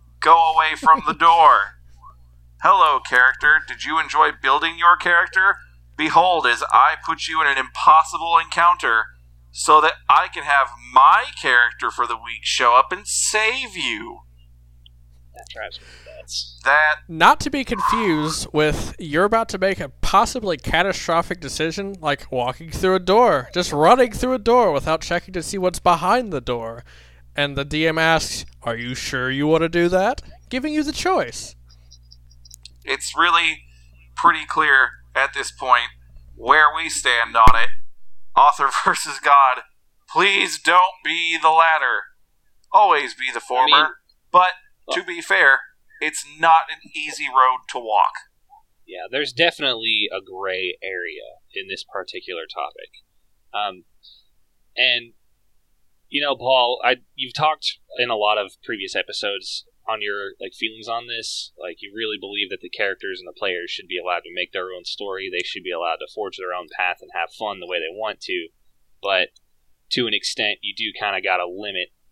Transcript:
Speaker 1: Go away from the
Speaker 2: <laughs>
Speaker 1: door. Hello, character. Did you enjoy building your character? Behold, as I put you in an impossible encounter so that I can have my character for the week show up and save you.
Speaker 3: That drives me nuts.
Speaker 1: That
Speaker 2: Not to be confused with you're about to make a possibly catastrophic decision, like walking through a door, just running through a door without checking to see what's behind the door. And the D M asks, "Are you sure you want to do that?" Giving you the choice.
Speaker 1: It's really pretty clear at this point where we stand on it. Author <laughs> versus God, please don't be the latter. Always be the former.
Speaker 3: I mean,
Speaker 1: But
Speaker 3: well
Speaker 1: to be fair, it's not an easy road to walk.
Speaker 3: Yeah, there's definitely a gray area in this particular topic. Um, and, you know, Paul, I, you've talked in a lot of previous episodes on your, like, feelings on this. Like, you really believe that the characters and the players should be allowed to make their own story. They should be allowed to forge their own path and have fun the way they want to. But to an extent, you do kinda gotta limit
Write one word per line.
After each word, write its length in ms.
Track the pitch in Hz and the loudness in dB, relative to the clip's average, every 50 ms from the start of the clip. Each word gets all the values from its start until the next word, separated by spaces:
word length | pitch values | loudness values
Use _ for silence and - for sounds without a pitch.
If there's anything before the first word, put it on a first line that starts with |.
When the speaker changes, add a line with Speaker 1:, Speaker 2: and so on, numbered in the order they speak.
| _ _ _ - | _ _ _ -4
Speaker 1:
Go 340 | - 156 165 170 165 160 160 | 2 4 4 4 4 2 2
away 220 | 160 160 156 156 | 0 0 -2 -2
from 300 | 151 - 160 160 160 156 | 0 2 4 4 4 2
the 60 | 156 160 | -2 -2
Speaker 2:
<laughs> 20 | |
Speaker 1:
door. 640 | 147 165 170 165 170 160 147 127 104 101 101 - - - - - - - - - - - - _ - - - - - | 2 4 4 6 6 6 6 6 4 2 -2 -8 -20 -20 -20 -20 -20 -20 -20 -20 -20 -20 -20 _ -20 -20 -20 -12 -2
Hello, 380 | - 165 196 190 170 156 143 131 | 0 2 4 4 4 2 2 0
character. 600 | - - 127 127 127 131 127 - - 147 156 156 - - | -2 0 2 4 4 4 2 2 2 2 2 2 0 -4
Did 160 | 131 120 - | -14 -12 -10
you 160 | 131 156 165 | -6 -4 -4
enjoy 300 | 156 139 127 147 156 151 143 | -4 -2 0 2 2 2 0
building 460 | - - 135 139 147 151 165 165 170 | -2 0 0 0 2 0 -4 -4 0
your 180 | 170 175 175 | 2 2 4
character? 600 | 175 - 175 175 170 185 - - 190 185 196 196 - - - - - - - - | 4 2 2 2 2 2 0 0 0 2 2 0 -2 -6 -20 -20 -20 -20 -16 -8
Behold, 480 | - 156 160 - 165 175 185 180 160 139 | -4 -4 0 2 4 4 4 2 2 2
as 200 | 123 120 117 - - - | 0 0 0 -2 2 4
I 240 | 113 131 151 156 - - | 4 4 4 2 -2 -6
put 220 | - 160 156 - - | -8 -8 -6 -6 -6
you 120 | 160 160 | -2 0
in 60 | 156 | 0
an 120 | 143 139 131 | 0 0 -2
impossible 800 | 131 127 - - - - 156 160 160 - - 165 165 170 165 165 165 | -4 -6 -6 0 4 6 6 6 4 2 -4 -8 -4 2 2 2 2
encounter 640 | 160 - 165 170 175 175 - - 131 117 113 110 - - - _ - _ _ _ _ - | 0 -2 2 2 2 2 2 0 0 0 0 -2 -4 -10 -20 _ -20 _ _ _ _ -14
so 240 | - - - 151 156 | -6 2 6 6 6
that 120 | 151 160 160 - _ - | 6 4 0 0 _ 2
I 180 | 131 151 180 180 - | 4 4 2 0 -6
can 80 | 175 143 | -8 -2
have 240 | 151 143 139 131 - - - 120 123 127 | 0 2 2 2 0 -4 -16 -8 0 4
my 340 | 127 135 151 175 214 247 294 - - | 6 6 6 6 4 2 -2 -10 -6
character 480 | - 143 127 120 120 120 - - 127 117 | 0 2 4 4 4 2 -2 -6 -8 -6
for 200 | - - 123 117 | -4 -4 -4 -4
the 80 | 117 | -4
week 260 | 113 113 117 117 110 - | -8 -10 -14 -14 -10 -6
show 320 | - - - 131 120 120 | -4 -2 2 2 4 6
up 160 | 127 131 - | 6 4 4
and 160 | 185 190 208 | -2 -10 -8
save 720 | - - - - - - 214 220 220 247 262 262 247 - | -8 -6 -4 -4 -2 -2 -2 -2 -2 -2 -4 -8 -10 -10
you. 460 | 180 143 127 113 104 113 117 - - - - _ - _ _ - _ _ _ _ - - - _ - - _ - - - - - | -8 -6 -6 -6 -6 -8 -14 -16 -20 -20 -20 _ -20 _ _ -20 _ _ _ _ -20 -20 -20 _ -20 -20 _ -20 -20 -20 -20 -20
Speaker 3:
That 140 | - - - | -20 -20 -20
drives 300 | - 117 107 98 - - | -16 -16 -16 -16 -16 -18
me 60 | - - - - - - - - | -20 -20 -20 -20 -20 -20 -20 -20
nuts. 420 | - - - - - - - - - | -18 -12 -12 -12 -12 -12 -14 -8 -2
Speaker 1:
That 320 | 135 143 151 156 151 151 - - | 0 2 2 2 2 0 -4 -6
Speaker 2:
Not 320 | - 165 160 170 214 - - | -10 -2 4 6 6 4 4
to 100 | - 302 | 0 -6
be 120 | 262 285 262 | -6 -6 -4
confused 840 | - 247 202 - - - 226 226 196 160 151 151 156 160 - - - - | -4 -6 -4 -2 -2 -2 0 0 0 0 0 -2 -4 -6 -8 -8 -4 -2
with 440 | 151 151 151 143 - - - - - | 0 0 0 0 -2 -6 -8 -10 -12
you're 260 | 190 156 143 156 190 | -10 -4 0 0 2
about 240 | 208 226 226 226 - | 2 2 0 -2 -2
to 80 | - 185 | -4 -2
make 200 | 185 196 190 - | -2 -2 -2 -4
a 120 | 165 139 | -8 -12
possibly 640 | - - - - - 190 233 220 - 254 214 196 165 | -10 -4 -2 2 4 2 2 2 -2 -6 -4 -4 -6
catastrophic 840 | 135 - - - 160 180 196 180 - - - 165 165 170 - 185 - | -6 -4 -2 0 0 0 0 -2 -6 -4 -2 0 0 0 -2 -6 -10
decision, 540 | - 131 - - 156 165 160 - 196 196 196 - | -10 -10 -6 -4 -4 -4 -4 -6 -8 -10 -10 -6
like 320 | - 151 143 - - - - | -4 -4 -4 -4 -6 -8 -6
walking 400 | 127 120 123 135 - 165 160 - | -4 -4 -4 -6 -10 -12 -12 -8
through 240 | - - 185 185 | -2 0 2 2
a 40 | 190 | 2
door, 480 | 180 180 190 226 247 226 170 135 123 - - | 2 2 4 4 6 4 4 0 -2 -4 -4
just 180 | 175 175 - 156 | -4 -4 -2 0
running 380 | 143 151 175 233 262 247 240 | 4 6 6 6 6 4 0
through 240 | 202 - - 254 254 | 0 -4 -4 -2 -2
a 40 | 247 | -2
door 340 | 202 233 233 247 233 190 147 | 0 2 2 4 4 2 0
without 300 | 139 - 165 160 160 - | -2 -2 -2 -4 -4 -4
checking 300 | - 175 175 - - 185 | -4 -6 -6 -6 -8 -10
to 80 | 180 156 | -10 -8
see 140 | - - | -8 -6
what's 220 | 196 180 180 170 - | -2 -2 -2 -2 0
behind 540 | - 185 170 160 170 180 214 247 247 208 165 | 2 2 2 2 2 0 0 0 0 -2 -6
the 80 | 135 | -8
door. 440 | 120 123 123 120 113 113 117 120 120 - - - - - - - - - - | -6 -4 -6 -6 -6 -10 -12 -14 -18 -20 -20 -20 -20 -20 -20 -20 -20 -12 -6
And 200 | - 143 143 139 | -4 -4 -4 -2
the 80 | 135 139 | -6 -6
D 220 | 143 156 151 160 | -4 -2 0 0
M 100 | 160 156 | 0 2
asks, 500 | 165 160 160 165 156 - - - - - - - - - | 2 2 2 2 2 0 -4 -10 -10 -12 -14 -16 -10 -8
"Are 120 | 120 117 | -6 -6
you 200 | 117 120 123 127 | -6 -6 -8 -8
sure 340 | - - - - 131 123 127 | -8 -8 -6 -6 -4 -4 -2
you 160 | 131 135 143 | -2 -2 0
want 160 | 151 160 160 165 | 2 2 2 2
to 60 | 165 | 0
do 200 | 165 175 175 175 | 0 2 2 2
that?" 320 | 180 185 190 220 277 - - - - - _ - | 2 2 0 0 -2 -4 -10 -20 -20 -20 _ -8
Giving 240 | - 262 254 302 302 | -6 -6 -4 -4 -2
you 80 | 302 294 | -2 -2
the 80 | 294 | -4
choice. 640 | - - - 349 381 294 160 120 - - - - - - - - - - - - - - _ _ - - - - - - - - - - - - - - - | -4 -4 -2 0 0 0 -2 -4 -8 -14 -14 -16 -18 -20 -20 -20 -20 -20 -20 -20 -20 -20 _ _ -20 -20 -20 -20 -20 -20 -20 -20 -20 -20 -20 -20 -20 -14 -8
Speaker 1:
It's 320 | - 135 139 - - - | -6 -6 -6 -6 -8 -2
really 460 | 151 165 175 170 170 170 160 156 160 - - _ _ _ _ _ _ _ _ - | 0 2 2 2 2 0 0 -4 -6 -12 -20 _ _ _ _ _ _ _ _ -6
pretty 300 | - - 170 165 160 156 | 2 4 4 4 2 -2
clear 440 | - - 160 156 151 139 135 127 123 - - - _ - | -6 -2 0 2 4 4 4 4 2 0 -8 -16 _ -2
at 180 | 127 135 135 - | -2 -2 -2 -2
this 200 | 143 123 - - | -6 -8 -8 -10
point 380 | - 135 127 123 120 120 123 - - - - - - - - - | -6 0 2 2 2 2 -2 -10 -16 -20 -20 -20 -20 -20 -20 -18
where 400 | - 113 120 139 156 156 147 151 | -8 0 2 4 6 4 4 2
we 140 | 160 165 160 | 0 -6 -6
stand 480 | - - - 127 120 120 117 113 113 | -6 -4 -2 0 0 0 0 0 4
on 180 | 117 113 110 107 | 8 10 10 10
it. 140 | 113 117 - - - - - - - - - - - - - - | 10 8 6 6 4 2 -2 -6 -12 -12 -12 -10 -10 -8 -2 2
Author 320 | - 135 147 143 - 147 135 - | 4 4 4 4 2 -2 -2 -2
<laughs> 80 | - - | -2 0
versus 340 | 190 175 - - 156 139 - | 0 -2 -2 -4 -10 -8 -4
God, 420 | - 151 143 143 139 127 127 120 - _ _ _ _ _ _ _ _ - | 2 4 6 6 6 4 2 -2 -8 _ _ _ _ _ _ _ _ -6
please 500 | - 156 180 202 196 196 196 175 - - | -2 0 2 2 2 0 -2 -2 -4 -4
don't 360 | - 160 170 180 180 190 - - - | 0 4 4 4 4 4 0 -6 -6
be 340 | 151 160 170 170 165 165 165 | -6 -4 -4 -4 -4 -2 0
the 100 | 151 160 | 2 2
latter. 520 | 160 160 165 165 160 151 139 123 113 104 - - _ _ _ _ _ _ _ _ _ _ _ - - | 4 4 4 4 4 2 0 0 -2 -4 -6 -10 _ _ _ _ _ _ _ _ _ _ _ 2 4
Always 420 | 190 214 190 165 147 143 120 - | 4 6 6 4 2 2 -4 -8
be 160 | - 131 131 120 | -8 -8 -6 -6
the 80 | 117 | -8
former. 340 | - - 127 127 131 135 147 | -6 -4 0 2 2 4 4
Speaker 3:
I 80 | 143 151 | 4 4
mean, 100 | 156 - _ _ _ _ _ _ _ - | 2 -4 _ _ _ _ _ _ _ 4
Speaker 1:
But 200 | 180 180 180 - - _ _ _ _ _ | 4 4 4 0 -6 _ _ _ _ _
Speaker 3:
well 100 | - 131 | -8 -8
Speaker 1:
to 80 | 175 175 | -6 -6
be 160 | - 170 170 | -8 -10 -8
fair, 400 | 160 - 196 190 170 139 135 131 - - _ _ _ _ _ - | -4 -2 2 4 6 6 6 4 2 -6 _ _ _ _ _ -8
it's 260 | 151 156 151 - - 143 147 156 | -8 -6 -6 -8 -14 -14 -8 0
not 240 | 165 165 165 160 - - | 4 4 6 4 4 0
an 220 | 160 - - - - | -10 -14 -16 -18 -14
easy 340 | 160 151 151 139 139 151 139 | -12 -12 -12 -10 -10 -8 -2
road 320 | 127 131 127 131 127 127 _ - | 2 4 4 4 2 -2 _ -10
to 80 | - 131 | -12 -10
walk. 340 | 120 110 107 101 - - - - - _ _ _ _ _ _ _ _ _ _ _ _ | -6 -2 0 2 2 0 -2 -8 -20 _ _ _ _ _ _ _ _ _ _ _ _
Speaker 3:
Yeah, 200 | - 90 90 82 101 | -20 -16 -16 -14 -8
there's 220 | 117 139 151 - 127 | -6 -6 -6 -6 -2
definitely 760 | 120 165 170 - - 151 135 123 113 113 113 110 107 104 - - | -2 -2 -2 -2 -2 -4 -4 -4 -4 -4 -4 -2 -2 -4 -4 -6
a 80 | 95 | -10
gray 560 | 95 98 95 92 98 95 92 92 92 92 - - - | -12 -12 -12 -8 -6 -6 -6 -4 -6 -6 -8 -10 -10
area 560 | 95 95 90 87 85 78 73 53 57 - _ _ _ - | -10 -10 -10 -10 -10 -12 -16 -18 -20 -20 _ _ _ -14
in 140 | 98 98 95 | -14 -12 -12
this 160 | 95 - - | -12 -14 -14
particular 580 | _ - 98 90 - - 92 - - 92 82 80 - - | _ -12 -12 -12 -10 -14 -16 -14 -14 -14 -14 -14 -14 -12
topic. 380 | 85 69 73 - - 50 - _ _ _ _ _ _ _ _ _ _ _ _ - | -10 -10 -12 -12 -16 -20 -20 _ _ _ _ _ _ _ _ _ _ _ _ -8
Um, 300 | 104 104 101 92 92 85 _ _ _ _ - - _ _ _ _ _ _ _ _ _ _ _ - | -8 -8 -8 -8 -12 -20 _ _ _ _ -20 -20 _ _ _ _ _ _ _ _ _ _ _ -2
and, 380 | - 127 127 123 120 120 117 _ _ _ _ _ _ _ _ _ _ _ _ _ _ _ _ _ _ _ _ | 0 0 2 0 0 -4 -10 _ _ _ _ _ _ _ _ _ _ _ _ _ _ _ _ _ _ _ _
you 120 | - 143 | -6 -4
know, 160 | 147 143 135 | -2 -2 -4
Paul, 440 | 123 123 127 131 127 123 120 127 - - | -4 0 2 2 2 2 2 2 2 4
I, 120 | 123 127 123 _ _ _ | 2 2 0 _ _ _
you've 200 | - 131 123 - | -14 -14 -10 -6
talked 440 | - 156 156 156 - - - - _ _ - - - | -2 0 -2 -2 -2 -6 -10 -10 _ _ -12 -6 -4
in 120 | 123 120 | -4 -2
a 60 | 117 | -2
lot 200 | 107 104 104 107 | 0 0 0 0
of 200 | 107 101 95 - _ _ | 0 -2 -6 -10 _ _
previous 320 | - 120 101 98 92 - | -12 -10 -8 -8 -6 -6
episodes 720 | 98 90 - 101 - - 104 101 95 - - - - - _ _ _ _ | -6 -6 -6 -6 -6 -6 -6 -6 -6 -10 -12 -14 -14 -14 _ _ _ _
on 140 | - 110 107 | -8 -8 -6
your, 320 | 107 104 101 101 101 98 95 - | -6 -6 -6 -8 -8 -10 -12 -14
like, 120 | 95 98 - | -16 -16 -12
feelings 360 | - 110 110 110 113 107 117 | -8 -10 -10 -10 -10 -10 -8
on 180 | 117 120 120 | -8 -8 -8
this. 460 | 120 117 113 110 - - - - - _ - | -10 -12 -10 -10 -10 -10 -10 -12 -14 _ -14
Like, 200 | - 90 85 - | -14 -14 -14 -14
you 120 | 98 98 98 | -16 -16 -10
really 220 | 110 113 107 107 101 | -8 -8 -6 -8 -8
believe 300 | 98 98 101 104 101 90 | -10 -10 -6 -6 -6 -6
that 120 | 98 92 | -8 -12
the 120 | - 90 - | -12 -12 -6
characters 480 | - 107 98 95 - - 98 95 87 | -4 -4 -4 -4 -6 -10 -12 -12 -12
and 80 | 90 90 | -14 -16
the 100 | - - | -12 -8
players 320 | 107 98 90 87 87 87 | -6 -6 -4 -6 -8 -10
should 180 | - - 98 87 | -12 -12 -12 -10
be 120 | 92 87 | -10 -8
allowed 240 | 85 90 87 85 - | -6 -4 -6 -6 -6
to 100 | 82 87 | -8 -8
make 180 | 90 90 - - | -8 -8 -6 -6
their 200 | 98 92 92 92 | -8 -8 -8 -12
own 120 | 90 87 | -14 -14
story. 440 | - - - 104 101 95 95 95 95 | -14 -14 -12 -10 -10 -10 -10 -10 -8
They 160 | 87 87 90 | -6 -8 -8
should 180 | - - 104 87 | -8 -10 -12 -10
be 100 | 90 87 | -10 -8
allowed 280 | 82 87 85 80 - | -6 -4 -6 -6 -6
to 80 | 78 - - | -10 -14 -12
forge 220 | - 104 95 87 | -10 -10 -10 -10
their 200 | - 92 90 90 | -12 -12 -10 -10
own 120 | 90 87 78 - | -10 -12 -12 -8
path 220 | - 92 90 87 - | -6 -4 -4 -4 -8
and 100 | - - - | -12 -12 -8
have 180 | 85 85 - - | -8 -8 -8 -8
fun 280 | - 113 104 101 95 | -10 -8 -8 -8 -8
the 80 | 90 87 | -10 -6
way 100 | 90 85 | -6 -6
they 140 | 80 80 90 | -6 -6 -10
want 280 | 104 110 107 101 - - | -8 -8 -10 -10 -10 -10
to. 260 | - 92 90 82 80 _ _ _ _ _ _ _ _ _ _ - | -8 -8 -8 -8 -10 _ _ _ _ _ _ _ _ _ _ -4
But 340 | 98 98 92 90 - _ _ _ _ _ _ _ _ _ _ _ - - | 0 0 0 0 -2 _ _ _ _ _ _ _ _ _ _ _ -8 -4
to 140 | 135 123 | -4 -4
an 80 | 113 107 | -2 -4
extent, 460 | 104 - - - - 110 104 101 - - | -4 -6 -6 -6 -4 -4 -4 -4 -6 -10
you 120 | 104 98 | -14 -10
do 220 | - 113 107 95 - | -10 -10 -10 -8 -6
kinda 220 | 107 104 98 95 | -6 -6 -6 -4
gotta 260 | 92 98 92 90 90 | -2 -2 -2 -2 -2
limit 460 | 87 90 95 104 104 95 92 90 - _ _ _ _ | -6 -8 -10 -10 -10 -8 -8 -10 -10 _ _ _ _